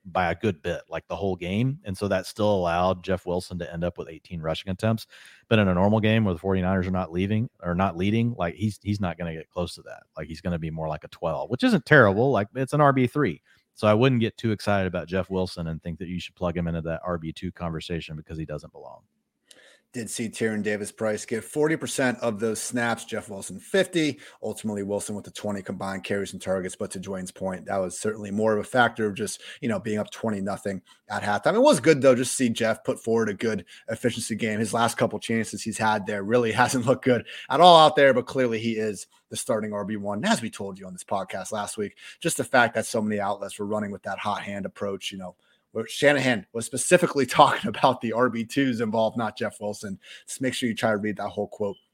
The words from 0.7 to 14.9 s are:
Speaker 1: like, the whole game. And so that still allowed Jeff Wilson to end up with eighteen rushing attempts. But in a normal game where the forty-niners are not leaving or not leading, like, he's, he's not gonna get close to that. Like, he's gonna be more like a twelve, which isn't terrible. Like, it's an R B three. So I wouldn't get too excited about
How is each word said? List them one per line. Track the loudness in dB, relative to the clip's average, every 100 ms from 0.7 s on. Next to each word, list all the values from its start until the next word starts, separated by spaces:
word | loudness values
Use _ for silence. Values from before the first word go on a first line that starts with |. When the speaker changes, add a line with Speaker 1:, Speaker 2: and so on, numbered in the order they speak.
| -8 -8
Speaker 1:
like, | -10 -6
the |
whole | -4 -4 -4
game. | -2 0 -2 -4
And | -8 -4
so | -2
that | -2 -2
still | 0 2
allowed | 2 2 2 2 0
Jeff | -2 -4 -2
Wilson | -4 -4 -8
to | -8
end | -4
up | -4 -4
with | -10
eighteen | -14 -12 -6
rushing | -4 -4 -6
attempts. | -2 0 0 -4 -20 -20 -12 2
But | 4
in | 6
a |
normal | 4 4 4
game | 4 4
where | 2
the | 0
forty-niners | 0 0 2 2 0
are |
not | -2 -2
leaving | -2 0 0 -2 _
or | -2
not | 0 0 0
leading, | 0 2 0 0
like, | -4
he's, | -2 -4 -2
he's | -4 -2
not | -2 -4
gonna | -8
get | -8 -8
close | -6 -6
to | -8
that. | -18 -20 -18 -14
Like, | -12
he's | -8
gonna | -4 -4
be | -4
more | -6 -6
like | -6
a | -10
twelve, | -6 -4 -4 -4
which | 0
isn't | 2 2
terrible. | 6 8 8 6 2
Like, | 2 0
it's | -4 0
an | 4
R | 6
B | 6 2
three. | 2 -2 -4 _ _ _
So | 2 4
I |
wouldn't | 6 6 4
get | 0 -2
too | -2
excited | -2 0 0
about | 0